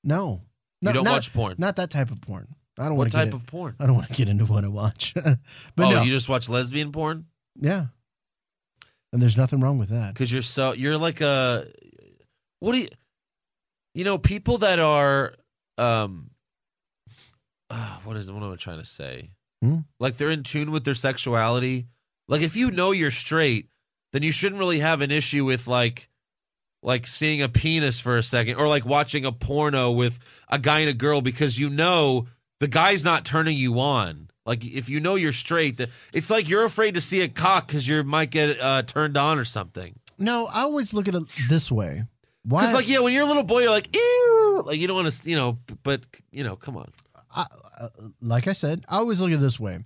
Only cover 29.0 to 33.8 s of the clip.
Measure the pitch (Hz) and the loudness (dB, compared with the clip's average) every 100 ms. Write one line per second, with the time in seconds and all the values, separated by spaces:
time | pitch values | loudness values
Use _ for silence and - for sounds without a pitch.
29 | 147 147 131 120 - 143 151 139 123 120 | 0 -2 -4 -6 -4 0 0 2 2 2
30 | 123 120 - - _ 139 131 151 151 127 | 0 -2 -16 -20 _ -2 2 2 2 0
31 | 139 147 127 123 147 117 143 143 170 180 | 0 2 0 0 -2 0 -2 0 2 4
32 | 147 127 120 _ _ _ 143 160 185 202 | 4 2 -2 _ _ _ 0 4 4 4
33 | 156 160 - 151 160 147 127 117 | 2 0 0 0 0 0 0 2